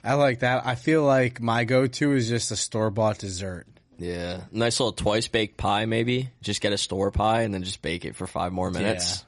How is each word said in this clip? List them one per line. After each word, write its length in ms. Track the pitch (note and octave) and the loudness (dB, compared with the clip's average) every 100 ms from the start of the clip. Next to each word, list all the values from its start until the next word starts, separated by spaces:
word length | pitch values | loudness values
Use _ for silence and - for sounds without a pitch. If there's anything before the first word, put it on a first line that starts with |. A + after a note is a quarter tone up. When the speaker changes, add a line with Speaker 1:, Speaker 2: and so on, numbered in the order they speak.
Speaker 1:
I 100 | A2 | 0
like 260 | C#3+ C#3+ B2 | 4 4 2
that. 260 | B2 B2+ B2+ | 0 0 0
I 80 | |
feel 280 | B2 - D#3 | -2 2 4
like 380 | C#3+ C3+ B2 B2 | 6 4 4 0
my 240 | A#2 A#2 | 0 2
go-to 480 | A#2 B2+ C3+ - D3 | 2 2 2 2 2
is 160 | C3+ A2+ | 2 2
just 220 | A#2+ - | 0 -2
a 60 | G#2+ | -4
store-bought 640 | - A2+ A2 G#2 G#2+ G#2 | -4 0 0 2 2 0
dessert. 480 | G2 F2+ G2 F2 - - _ - | -6 -8 -8 -10 -14 -20 _ -10
Speaker 2:
Yeah. 440 | F2 F2 F2 F2+ - | -6 -4 -6 -8 -8
Nice 260 | A2 A#2 - | -2 0 2
little 140 | A#2+ | 0
twice-baked 640 | - A2 G#2+ - A2+ G#2 - | 0 0 0 2 0 -2 -2
pie, 300 | G2 G2+ A2+ | 0 0 0
maybe. 420 | A2+ A#2 B2 B2+ - | 0 0 -2 -4 -8
Just 180 | - G#2 | -6 -2
get 140 | G#2 | 0
a 40 | G2+ | -2
store 320 | - F#2+ G2 | -2 -2 0
pie 300 | G2+ G#2+ A2+ | 0 2 2
and 120 | A2+ | 0
then 80 | F#2+ | -2
just 180 | F#2 - | -6 -6
bake 240 | D#2 F2 | -6 -6
it 100 | - | -6
for 120 | - F2+ | -10 -8
five 260 | - F2+ | -4 -4
more 180 | F2+ F#2 | -2 -2
minutes. 500 | F2 G2 G2+ - | -2 -2 -2 -4
Speaker 1:
Yeah. 40 | - | -6